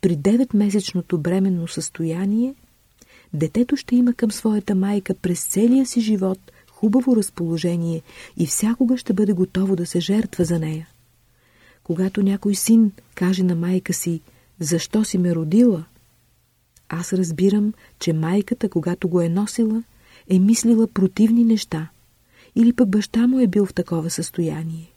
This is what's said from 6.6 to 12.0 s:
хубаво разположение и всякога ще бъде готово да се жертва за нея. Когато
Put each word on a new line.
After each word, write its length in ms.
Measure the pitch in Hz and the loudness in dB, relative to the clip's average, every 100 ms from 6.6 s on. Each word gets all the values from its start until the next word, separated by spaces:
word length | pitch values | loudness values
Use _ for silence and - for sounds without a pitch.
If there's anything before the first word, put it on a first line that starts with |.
| _ | _
хубаво 440 | _ 214 220 247 240 | _ 0 2 2 2
разположение 880 | 196 - 170 165 175 170 165 165 - - - - | 0 -4 -4 -2 -2 -2 -2 -6 -8 -20 -20 -4
и 80 | 165 | -4
всякога 520 | - 214 233 247 247 | 0 -2 0 0 0
ще 160 | - | -2
бъде 200 | 190 208 | 0 2
готово 420 | 185 185 - 190 190 | 2 0 0 0 0
да 100 | 175 | -2
се 140 | 175 | -4
жертва 460 | 170 208 220 - 170 | 0 -2 -2 -2 -2
за 140 | 170 | 0
нея. 280 | 156 156 160 _ _ _ _ _ _ _ _ _ | -4 -8 -12 _ _ _ _ _ _ _ _ _
Когато 400 | _ 165 | _ -2